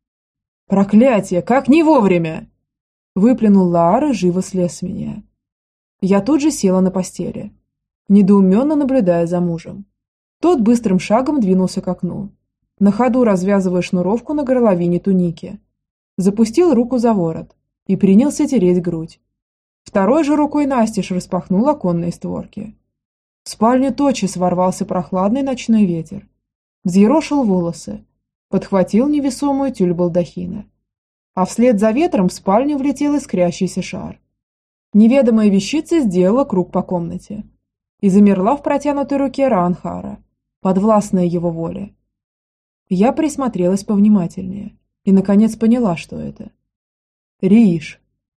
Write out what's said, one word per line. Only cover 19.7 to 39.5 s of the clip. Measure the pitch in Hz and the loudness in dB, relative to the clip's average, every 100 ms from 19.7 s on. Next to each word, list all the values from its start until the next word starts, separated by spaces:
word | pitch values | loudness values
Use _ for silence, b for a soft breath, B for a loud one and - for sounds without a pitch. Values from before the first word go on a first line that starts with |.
| _ | _
Второй | - 202 190 294 | -6 -2 0 0
же | 285 302 | 0 0
рукой | 294 294 285 | 0 -2 -2
настежь | 269 220 214 180 | 0 -2 -2 -6
распахнул | 180 - 185 - 185 254 | -6 -4 -8 -2 -2 0
оконные | 294 180 170 175 | -2 -2 -2 -4
створки. | 170 175 180 - - 208 - _ _ _ _ _ _ | -8 -10 -10 -12 -16 -18 -18 _ _ _ _ _ _
В | - | -20
спальню | - 220 254 269 | -2 2 2 0
тотчас | 262 285 - 185 180 | 0 0 0 -4 -2
ворвался | 180 175 185 180 185 | -2 0 -2 -2 -4
прохладный | 180 180 185 196 254 | -6 -4 -2 -2 -2
ночной | 277 254 - 226 202 | -4 -6 0 2 2
ветер. | 170 160 202 - _ _ _ _ _ 190 | 0 -8 -14 -18 _ _ _ _ _ -2
Взъерошил | 180 214 311 302 294 | 4 4 4 0 -2
волосы, | 240 185 170 165 - - - _ _ _ _ | 0 0 -2 -8 -14 -16 -18 _ _ _ _
подхватил | 190 - 196 180 202 285 | -6 -2 -2 2 2 2
невесомую | 302 269 - 285 277 277 | 0 -2 -2 -2 -2 -4
тюль | 262 180 | -2 -2
балдахина. | 170 180 175 175 - 180 190 - _ _ _ _ _ _ | 0 -2 -2 -4 -8 -10 -12 -14 _ _ _ _ _ _
А | - 185 | -6 -4
вслед | - 247 214 | 0 2 4
за | 220 | 2
ветром | 220 349 277 180 | 2 0 0 -2
в | |
спальню | - - 202 277 294 | -2 -2 0 0 -2
влетел | 277 277 294 294 | -4 -2 -2 -2
искрящийся | - 190 175 165 180 185 | -4 -2 -2 -2 -6 -6
шар. | 175 190 - - _ _ _ _ _ _ _ | -10 -10 -14 -16 _ _ _ _ _ _ _
Неведомая | 202 226 277 240 220 214 | 4 4 4 4 4 4
вещица | 196 190 294 311 339 | 2 0 -6 -2 0
сделала | 240 180 180 233 277 | 0 2 2 2 0
круг | 185 175 | -2 -2
по | 185 | -4
комнате | 180 180 170 180 - 208 - _ _ _ _ _ | -4 -6 -6 -12 -14 -16 -16 _ _ _ _ _
и | 202 | 2
замерла | 190 208 185 190 285 | 4 4 4 0 -2
в | |
протянутой | 302 285 294 285 277 277 | -2 -2 -2 -4 -2 -2
руке | 277 - | -2 0
Раанхара, | 269 | 0